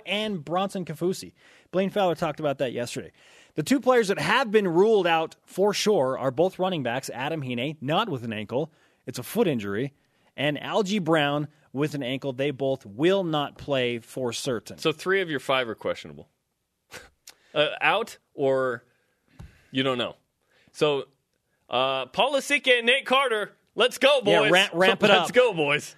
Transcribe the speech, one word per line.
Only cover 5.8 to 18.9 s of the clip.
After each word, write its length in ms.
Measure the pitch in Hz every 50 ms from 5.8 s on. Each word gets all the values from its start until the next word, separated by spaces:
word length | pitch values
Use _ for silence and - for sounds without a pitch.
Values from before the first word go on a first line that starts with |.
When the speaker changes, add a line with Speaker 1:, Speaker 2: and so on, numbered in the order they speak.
| - 208 214 170 131 131 131 80
Speaker 1:
are 120 | 120 135
both 280 | 123 139 170 185 - -
running 240 | 180 190 185 156 123
backs, 260 | 120 117 135 - - -
Adam 280 | 117 131 151 165 160
Hine, 360 | 135 123 123 117 123 156 156 -
not 300 | 120 139 156 190 233 214
with 140 | 147 120 117
an 80 | 117 110
ankle, 400 | 107 104 98 113 131 160 - _ _ _ _ _ _ _
it's 140 | - - 127
a 40 | 117
foot 240 | - - 208 233 175
injury, 460 | 139 113 101 101 98 104 135 139 - _ _ _ _ _ _ _ _
and 260 | - 131 151 147 -
Algie 380 | - 135 165 208 214 180 208 214
Brown 480 | 165 156 165 156 143 143 143 147 147 147 _ _ _ _
with 220 | - 131 151 147 147
an 80 | 139 135
ankle. 300 | 120 135 127 - 139 127
They 180 | 123 135 147
both 340 | 139 120 135 135 135 131 -
will 380 | 107 98 110 156 180 190 196 185
not 340 | 165 156 147 143 - - -
play 420 | - 147 139 131 123 120 120 117
for 340 | - - - 135 131 120 113
certain. 440 | - - 143 123 104 - - 98 -
Speaker 2:
So 120 | - 160
three 300 | 151 156 - 185 190 196
of 80 | 185 160
your 100 | 151 127
five 300 | - - 135 131 127 113
are 60 | 101
questionable. 520 | - - 92 85 - - 82 73 73 - _ _ _ _ _ _ _ _ _ _ _ _ _
<laughs> 80 | - - - - _ _ _ - - _ _ _ -
Uh, 160 | 151 147 139 98 -
out 380 | - 151 180 208 233 - - - _ _ _
or 500 | - 139 135 135 131 131 127 120 117 - _